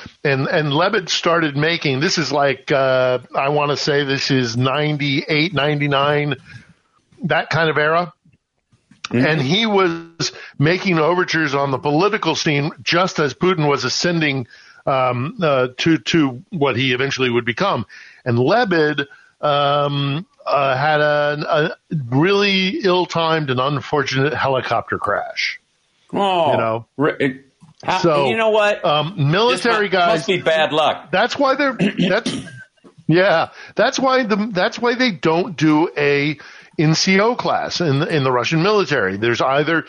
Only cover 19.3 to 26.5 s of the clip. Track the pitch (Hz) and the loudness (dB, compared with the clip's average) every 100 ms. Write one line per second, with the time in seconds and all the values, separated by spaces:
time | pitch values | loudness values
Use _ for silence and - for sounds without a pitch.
19.3 | _ 147 143 143 143 143 143 143 143 196 | _ -2 0 2 0 0 -2 -2 -4 -8
20.3 | _ - 139 139 131 151 151 151 147 147 | _ -2 0 0 0 0 2 2 2 0
21.3 | 147 156 156 156 - - 160 120 131 175 | -2 -2 0 0 -4 -8 -8 -2 0 2
22.3 | 202 202 190 190 311 185 180 170 170 165 | 2 2 2 0 0 0 0 0 -2 0
23.3 | 160 143 123 131 143 - 151 131 131 139 | 0 0 -2 0 -2 -2 -2 -2 0 0
24.3 | 120 135 131 - 113 - 98 - 95 - | 0 -2 -2 -2 -4 -2 -4 -4 -4 -4
25.3 | - - - _ _ _ _ _ - 196 | -6 -6 -8 _ _ _ _ _ -2 0
26.3 | 180 156 | 2 2